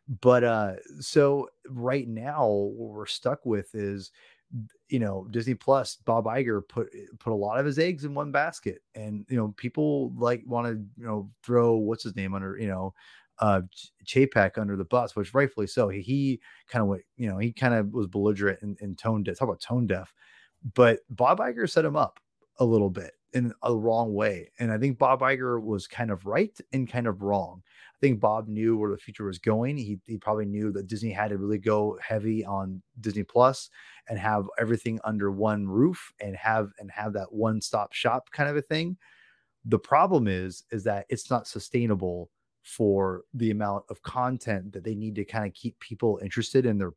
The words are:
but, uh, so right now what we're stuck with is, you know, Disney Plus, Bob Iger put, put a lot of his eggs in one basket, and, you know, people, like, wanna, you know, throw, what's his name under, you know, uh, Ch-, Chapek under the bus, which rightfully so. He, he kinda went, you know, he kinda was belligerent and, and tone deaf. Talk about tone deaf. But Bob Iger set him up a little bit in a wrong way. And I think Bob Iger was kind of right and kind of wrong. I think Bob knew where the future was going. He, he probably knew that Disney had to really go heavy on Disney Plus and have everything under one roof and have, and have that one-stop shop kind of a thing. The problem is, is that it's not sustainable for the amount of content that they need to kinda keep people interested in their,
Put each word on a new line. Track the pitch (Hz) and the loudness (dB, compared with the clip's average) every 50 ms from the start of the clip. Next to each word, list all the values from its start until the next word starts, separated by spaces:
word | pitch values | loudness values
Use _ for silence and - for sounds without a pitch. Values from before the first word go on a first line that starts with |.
| _ - 131 98 | _ -10 -10 2
but, | - 127 123 123 120 | 6 6 8 8 6
uh, | 120 117 110 107 101 92 95 - - 147 147 | 4 4 2 0 -2 -4 -8 -14 -18 -16 -14
so | 135 - - 151 143 139 139 143 127 - - _ _ - | -12 0 4 4 6 6 4 0 -2 -6 -10 _ _ -14
right | 131 120 117 127 131 143 123 | -10 -6 -4 -2 -2 -2 -2
now | 117 113 110 117 139 147 151 135 | -4 -8 -8 -8 -8 -2 0 2
what | 110 104 101 101 101 110 113 117 110 104 | 2 2 2 0 -2 -4 -8 -12 -12 -12
we're | 104 104 | -12 -10
stuck | - - - - 127 135 - - | -10 -10 -4 -2 -4 -4 -2 -2
with | 127 110 101 95 - - | -2 -2 -2 -2 -6 -8
is, | 110 101 101 101 101 92 - _ _ _ _ _ _ _ _ - 123 107 110 - _ _ _ | -6 -6 -4 -6 -6 -10 -14 _ _ _ _ _ _ _ _ -12 -12 -12 -12 -16 _ _ _
you | - 127 | -2 -2
know, | 113 104 98 95 92 113 104 | 0 -2 -4 -6 -8 -6 -4
Disney | 117 113 120 127 | -4 -2 -2 -4
Plus, | - - - 135 135 120 - - | -2 2 4 4 4 4 -2 -8
Bob | - _ - 117 113 110 | -8 _ 2 2 2 2
Iger | 113 113 135 135 120 110 101 98 - | 0 0 0 0 0 0 -2 -2 -4
put, | - 120 110 - - - - - - - | -6 -6 -6 -6 -8 -16 -18 -18 -20 -10
put | - 120 110 | -4 -2 -2
a | |
lot | 104 101 104 110 127 | 0 0 0 0 0
of | 139 | 0
his | 147 135 143 | 0 0 0
eggs | 160 175 185 147 139 | 0 0 0 -4 -6
in | 147 143 | -8 -6
one | 143 147 147 | -6 -6 -2
basket, | 135 143 147 165 - - - 104 95 - _ _ _ | 0 0 0 0 -4 -6 -8 -8 -8 -8 _ _ _
and, | 113 107 107 107 104 101 - | -12 -10 -8 -8 -10 -6 -4
you | 127 | -2
know, | 123 110 107 101 | 0 0 -2 -4
people, | - - 123 - - 151 151 147 143 135 123 127 | -6 -8 -8 -2 0 0 0 0 0 -2 -4 -4
like, | 120 117 120 123 117 110 | -2 0 0 0 0 -4
wanna, | 123 120 120 120 120 113 110 104 101 - | -4 -4 -2 -2 -2 -4 -6 -8 -10 -14
you | - 120 | -14 -8
know, | 113 107 107 98 104 - _ _ | -6 -6 -6 -6 -10 -16 _ _
throw, | - 123 120 120 117 117 | 2 4 4 6 6 4
what's | 113 107 104 113 117 - | 4 2 0 -2 -4 -6
his | 117 90 | -8 -6
name | - 95 95 95 | -4 -4 -4 -4
under, | 98 95 95 98 | -4 -6 -6 -6
you | 98 113 101 | -6 -4 -4
know, | 95 92 92 95 - _ - - - - _ _ _ - | -4 -4 -4 -6 -8 _ -20 -20 -20 -20 _ _ _ 0
uh, | 110 107 98 95 92 92 - | 2 4 4 4 2 -2 -10
Ch-, | - - - _ _ - | -18 -20 -20 _ _ -14
Chapek | - - 131 135 135 - 117 101 95 - 113 | 0 4 4 4 6 6 4 4 4 2 -2
under | 110 101 101 | -4 -4 -2
the | 95 95 | -4 -2
bus, | - - 123 123 104 - | 0 2 2 2 0 -2
which | 107 101 92 107 | -4 -4 0 2
rightfully | 135 143 135 - - 104 | 2 2 2 0 -2 -4
so. | 95 - - 117 101 | -2 2 2 2 2
He, | 98 101 90 | 0 -4 -4
he | 95 131 139 139 135 131 113 - - - - _ _ | -2 0 0 0 0 -2 -4 -6 -16 -20 -20 _ _
kinda | - 123 107 | 0 0 2
went, | 98 98 92 - _ _ | 2 0 -2 -6 _ _
you | - 123 107 | -6 -4 -4
know, | 95 95 | -2 0
he | 110 120 117 | -2 -2 -2
kinda | - 131 127 120 113 104 101 | 0 2 2 4 4 2 0
was | 107 123 107 | -2 -2 -4
belligerent | 92 92 104 101 107 107 95 101 101 95 - - | -2 0 2 2 2 2 2 2 0 0 0 -6
and, | 104 101 - | -10 -10 -8
and | 107 101 90 | -8 -10 -10
tone | - - 117 110 107 98 | -4 -2 -2 0 0 0
deaf. | - 90 - | -2 -2 -2
Talk | 135 117 | -2 -2
about | 92 - | -2 -6
tone | - - 120 123 120 101 | -6 -4 -2 0 0 0
deaf. | 92 90 92 - _ _ _ _ - - - _ _ _ - 120 - | 0 -2 -4 -10 _ _ _ _ -20 -20 -20 _ _ _ -14 -6 6
But | - 123 117 113 - - _ | 6 8 8 8 4 -2 _
Bob | 117 92 123 127 175 190 | -2 2 4 4 4 4
Iger | 220 254 240 233 220 170 | 2 -2 -2 -2 -2 2
set | - 170 156 | 2 2 2
him | 151 143 | 2 2
up | 151 139 - - - _ _ _ _ _ _ _ - | 2 0 0 -2 -10 _ _ _ _ _ _ _ 2
a | 131 | 4
little | 117 113 110 104 98 | 4 6 6 4 4
bit | 90 98 90 80 - _ _ _ - | 2 -2 -8 -12 -16 _ _ _ -2
in | 127 123 120 107 - - | -2 -2 -2 -4 -2 -2
a | 120 120 | 0 0
wrong | 113 107 113 113 113 117 110 104 | 2 2 2 2 2 2 0 0
way. | 98 107 107 101 87 - - _ - | 0 0 0 0 -2 -8 -14 _ -6
And | 123 117 110 | -2 -2 0
I | 107 | 0
think | 123 139 131 - | 0 0 2 2
Bob | 143 127 135 131 | 4 4 4 4
Iger | 131 131 135 127 131 123 120 117 107 | 2 0 0 0 0 -2 -2 -2 -2
was | 107 110 98 90 | -2 -4 -4 -4
kind | - - - 120 110 | -6 -6 -6 -4 -2
of | 104 87 95 | -2 -4 -4
right | 98 104 143 208 214 - - - - - | -2 0 0 0 0 -2 -12 -18 -6 -4
and | 135 127 113 | -4 -4 -2
kind | - 123 120 | -4 -2 -2
of | 117 101 92 98 | -2 -2 -2 -2
wrong. | 98 101 98 90 85 87 92 - _ _ - - - _ | 0 0 0 0 -2 -8 -16 -20 _ _ -20 -20 -20 _
I | _ | _
think | - 139 127 104 | 2 2 2 4
Bob | - 107 107 110 110 107 | 4 2 2 2 -2 -4
knew | 107 107 110 113 113 110 | -4 0 2 2 2 2
where | 107 104 | 2 -2
the | 101 | -2
future | - - - 104 - 107 | -4 -8 -14 -12 -8 -8
was | 98 92 87 | -8 -8 -2
going. | - 113 107 110 117 131 147 | 0 2 2 2 2 0 -2
He, | 147 120 104 104 92 - | -4 -4 -6 -8 -8 -8
he | - 113 | -10 -12
probably | 101 - 110 107 107 107 | -8 -4 -2 -2 -2 -2
knew | 101 101 104 107 107 95 | -4 -4 -2 -2 -2 -4
that | 98 98 | -4 -6
Disney | 92 110 101 110 113 | -6 -8 -6 -4 -4
had | 98 95 107 107 | -2 -2 -2 -2
to | 104 98 | -2 -4
really | 98 101 107 101 | -2 -2 -2 0
go | - 110 107 107 104 107 107 - | 2 2 2 2 2 0 -2 -6
heavy | - - 110 107 101 110 110 110 101 | -6 -4 -4 -2 0 -2 -2 -2 -2
on | 98 101 98 95 95 95 92 - _ _ 123 | -4 -4 -4 -4 -6 -8 -10 -14 _ _ -8
Disney | 104 110 95 107 98 | -6 -6 -4 -4 -6
Plus | - - 120 123 131 135 - - - _ - - - - - _ - | 0 4 6 6 6 6 2 -6 -16 _ -20 -20 -20 -20 -20 _ -8
and | 117 98 | -8 -4
have | 95 110 107 104 98 98 - - | 0 0 0 0 0 -2 -2 -2
everything | 117 110 117 107 - 120 113 110 - | 0 0 0 0 0 -4 -6 -4 -4
under | 110 110 104 101 101 | -4 -4 -2 -2 -2
one | 98 95 107 110 107 104 101 98 | 0 0 0 0 0 0 -2 -2
roof | 95 107 135 170 185 - - - _ _ | 2 4 4 4 2 -2 -10 -18 _ _
and | 104 101 95 | -10 -10 -10
have, | - - 110 110 113 107 101 98 - | -4 -2 0 0 0 0 -2 -6 -14
and | 107 98 | -18 -14
have | 98 104 107 107 101 | -10 -8 -8 -6 -4
that | 104 95 - - | -6 -6 -6 -2
one-stop | 104 110 113 110 107 - - - 110 104 - - | 0 0 0 0 0 -2 -2 -2 -2 -2 -2 -6
shop | - - 120 117 127 - - - | -2 0 0 0 0 -4 -8 -4
kind | - 147 143 | -2 -2 0
of | 147 | 0
a | 147 139 | -2 -2
thing. | - 156 156 165 175 185 - _ _ _ _ _ _ _ _ _ _ _ _ _ | -2 -2 -2 -2 -4 -6 -10 _ _ _ _ _ _ _ _ _ _ _ _ _
The | 113 113 107 | 0 0 0
problem | - - 135 147 180 190 190 147 117 104 | 2 2 4 4 6 6 6 4 4 4
is, | 95 92 92 95 87 - - _ | 2 0 -2 -4 -8 -10 -12 _
is | - 107 95 | -8 -4 -2
that | 113 101 101 101 - | -2 -2 -2 -2 -4
it's | 127 113 - - | -6 -6 -2 -2
not | 131 120 - | -2 -2 -2
sustainable | - - 120 - - - 123 120 113 104 92 95 90 87 90 87 - _ _ _ _ _ _ _ | -4 -10 -12 -12 -2 -2 0 2 2 0 0 0 -4 -6 -6 -10 -14 _ _ _ _ _ _ _
for | - - - 117 104 98 98 98 95 92 92 - _ - | -20 -4 0 2 4 4 4 2 0 -2 -4 -10 _ -6
the | 131 117 110 | -2 0 0
amount | 107 104 104 101 101 98 - _ | 0 0 0 -2 -2 -4 -4 _
of | 107 - _ | -14 -14 _
content | - - 127 123 127 131 120 - 120 107 98 90 104 101 | -8 -4 -2 -2 -2 -2 -4 -4 -4 -4 -4 -4 -8 -12
that | 98 85 | -10 -8
they | 113 110 | -6 -6
need | 101 107 110 104 | -6 -6 -6 -6
to | 101 101 | -6 -8
kinda | - - 113 107 98 | -6 -4 -4 -4 -4
keep | - - - 120 - _ | -6 -8 -10 -10 -10 _
people | - - 113 101 - 113 104 92 98 | -14 -14 -8 -2 0 0 0 0 -4
interested | 101 - - 110 - - 135 123 | -6 -4 -4 -4 2 2 4 4
in | 120 107 101 | 4 2 0
their, | 98 87 82 | -2 -4 -6